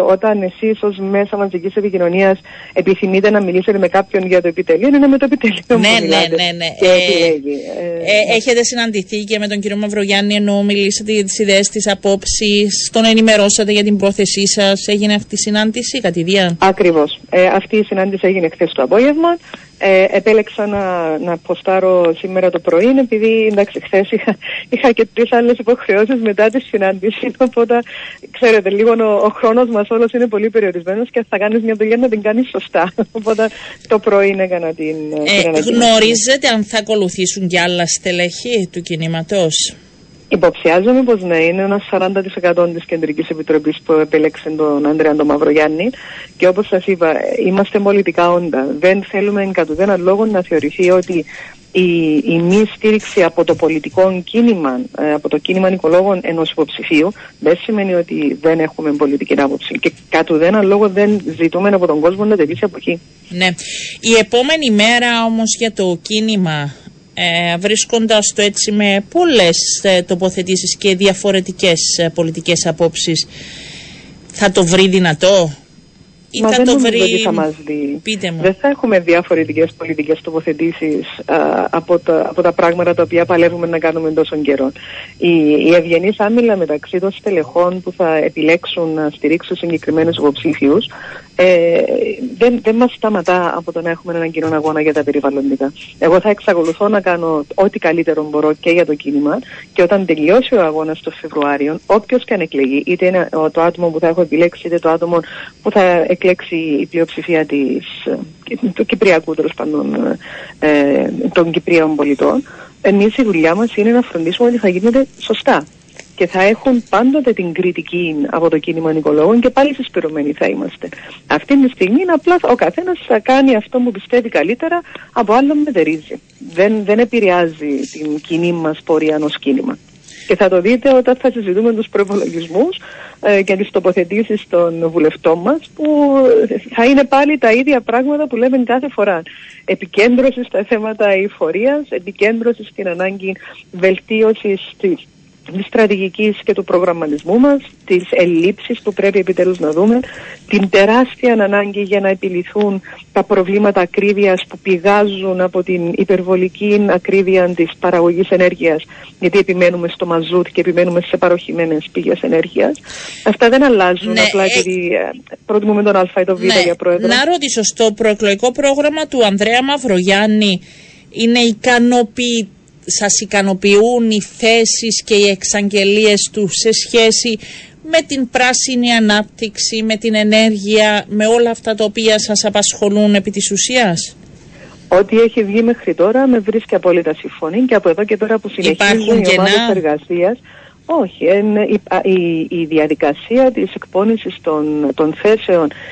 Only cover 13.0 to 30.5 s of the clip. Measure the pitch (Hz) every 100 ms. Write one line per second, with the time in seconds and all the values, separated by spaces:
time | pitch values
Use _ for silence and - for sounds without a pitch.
13 | 226 226 220 214 202 208 208 208 208 202
14 | 196 196 190 - 196 - 196 196 - 208
15 | 208 208 208 208 - 208 214 226 233 269
16 | 208 170 165 196 180 170 190 185 180 160
17 | 147 - - - 185 196 - 214 202 190
18 | 190 196 185 190 160 - 165 - 127 202
19 | 269 294 339 339 - - - - 196 190
20 | 196 196 220 220 214 - 208 202 190 180
21 | 160 156 175 165 - 175 - 190 185 185
22 | 170 165 185 185 180 175 - 165 226 269
23 | 247 214 220 226 220 202 202 - - 190
24 | 196 220 - 202 - - - 240 269 233
25 | 220 - 233 233 240 247 226 247 - 202
26 | 214 262 220 202 214 262 - 208 190 190
27 | 196 - 247 - 254 247 233 240 240 -
28 | - - - - 240 220 190 202 226 233
29 | 220 202 208 - 220 233 247 220 208 226
30 | 233 240 240 208 220